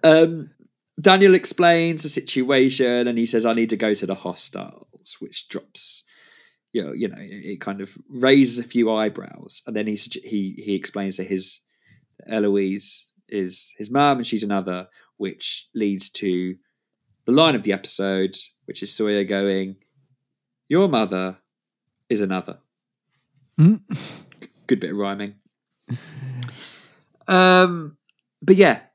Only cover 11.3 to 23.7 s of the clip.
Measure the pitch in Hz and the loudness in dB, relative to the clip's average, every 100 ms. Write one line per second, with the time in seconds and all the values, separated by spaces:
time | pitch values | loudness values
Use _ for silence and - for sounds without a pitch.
11.3 | 95 87 - _ _ _ _ _ _ - | -4 -4 -6 _ _ _ _ _ _ -8
12.3 | 110 104 101 98 98 - - - _ _ | -4 0 0 -2 -4 -4 -6 -10 _ _
13.3 | 104 92 - - - 107 131 143 135 117 | -8 -4 -4 -6 -10 -6 0 0 0 -2
14.3 | 113 104 101 95 90 92 _ _ _ 98 | -2 -2 -4 -4 -8 -10 _ _ _ -10
15.3 | - - - - - 107 98 - - 101 | -8 -8 -8 -10 -6 -4 -2 -4 -4 -4
16.3 | 90 92 92 _ _ _ _ _ _ - | -4 -6 -10 _ _ _ _ _ _ 0
17.3 | 131 160 131 101 95 - - 98 95 95 | 2 2 0 -2 -4 0 0 0 -2 -2
18.3 | - - _ - - 98 - 107 104 98 | -4 -10 _ -16 -6 0 0 2 0 -2
19.3 | 98 101 95 95 98 _ _ _ _ _ | -2 -2 -2 -4 -10 _ _ _ _ _
20.3 | _ _ _ _ 156 196 127 104 92 92 | _ _ _ _ 2 2 2 -2 -4 -6
21.3 | 95 _ _ _ _ _ _ _ 110 98 | -10 _ _ _ _ _ _ _ -4 -2
22.3 | 92 90 - _ _ _ _ _ _ _ | -4 -8 -18 _ _ _ _ _ _ _
23.3 | _ _ - 160 | _ _ 4 4